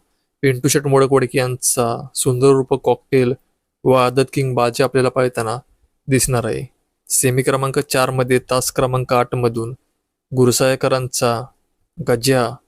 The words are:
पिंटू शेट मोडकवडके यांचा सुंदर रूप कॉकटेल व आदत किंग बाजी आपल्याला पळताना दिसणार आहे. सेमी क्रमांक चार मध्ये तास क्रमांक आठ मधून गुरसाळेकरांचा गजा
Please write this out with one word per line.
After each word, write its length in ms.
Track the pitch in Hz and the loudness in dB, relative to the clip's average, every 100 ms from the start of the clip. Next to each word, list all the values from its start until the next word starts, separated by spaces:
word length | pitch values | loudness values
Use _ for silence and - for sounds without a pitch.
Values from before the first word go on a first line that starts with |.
| _ _ _ _ | _ _ _ _
पिंटू 260 | 135 127 139 | -2 0 0
शेट 180 | 147 139 | 0 2
मोडकवडके 520 | 135 135 135 127 139 | 2 4 2 0 -2
यांचा 680 | 127 127 - - 117 120 135 | -2 -4 -4 0 -2 -4 -8
सुंदर 340 | - 139 123 135 | -4 -2 2 4
रूप 260 | 135 131 | 4 0
कॉकटेल 600 | 131 - 120 _ 131 123 127 _ _ _ _ | -2 0 -2 _ 0 0 -2 _ _ _ _
व 80 | 131 | 2
आदत 380 | 127 123 131 131 | 2 2 0 -2
किंग 220 | 143 131 | -2 -4
बाजी 280 | 123 120 120 | -2 -2 0
आपल्याला 260 | 127 135 127 | 0 0 0
पळताना 480 | 131 127 120 110 120 - _ _ _ - | 0 -2 -2 -6 -6 -12 _ _ _ -2
दिसणार 360 | 131 - 123 | 0 2 0
आहे. 200 | 113 131 131 _ _ _ - | -2 -6 -10 _ _ _ -6
सेमी 340 | - 127 127 | -2 0 0
क्रमांक 360 | 131 135 135 143 | 0 -2 -2 -4
चार 320 | 139 135 127 | -2 0 0
मध्ये 280 | 131 123 127 | 0 0 0
तास 340 | - 127 - | 0 -2 -2
क्रमांक 400 | - 127 127 123 | -2 -2 -2 0
आठ 220 | 123 123 | 0 0
मधून 400 | 127 120 117 113 127 _ _ _ _ _ | 0 -2 -2 -8 -12 _ _ _ _ _
गुरसाळेकरांचा 1120 | 127 123 117 131 131 135 131 127 - 123 117 120 _ _ _ _ - 127 | 2 2 4 0 0 0 -2 -2 -2 -2 -2 -8 _ _ _ _ -8 -2
गजा 400 | 120 127 131 117 127 | 0 2 0 0 -6